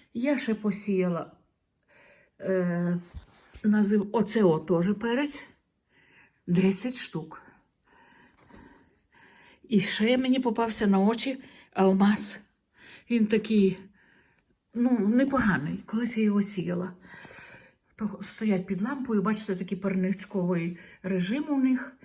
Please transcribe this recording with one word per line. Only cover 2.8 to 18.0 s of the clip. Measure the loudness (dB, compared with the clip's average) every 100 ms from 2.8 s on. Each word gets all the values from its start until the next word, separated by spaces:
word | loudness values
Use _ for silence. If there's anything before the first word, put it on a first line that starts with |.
| 0 -2 -6 -18 -20 -20 _ -2
назив-, | 2 4 4 2 2
оце | 0 0 4
о, | 4 4
теж | 2 2 2 0
перець. | -2 0 -2 -6 -14 _ _ _ _ _ _ _ _ _ 0
Десять | 2 4 2 -4 -6
штук. | -8 -10 -12 -16 -20 _ _ _ _ _ _ _ -20 _ -20 -20 -20 -20 _ _ _ _ -20 _ -20 _
І | 0 2
ще | 2 0 2 2
мені | 2 2
попався | 0 0 -2 0 2
на | 4
очі | 4 2 -2 -6 -12 -20 -8
алмаз. | 2 4 6 4 2 -2 -8 -14 _ _ _ -20 -18 -2
Він | 0 2
такий, | 0 2 4 4 0 -10 _ _ _ _ _ _ _ _
ну, | -2 0 2 2
непоганий. | 2 2 2 2 0 -2 -8 -6
Колись | -4 -2 0
я |
його | 2 2
сіяла. | -2 -4 -4 -4 -6 -12 -20 -20 -18 -18 -18 -20 -20 _ _
То | -8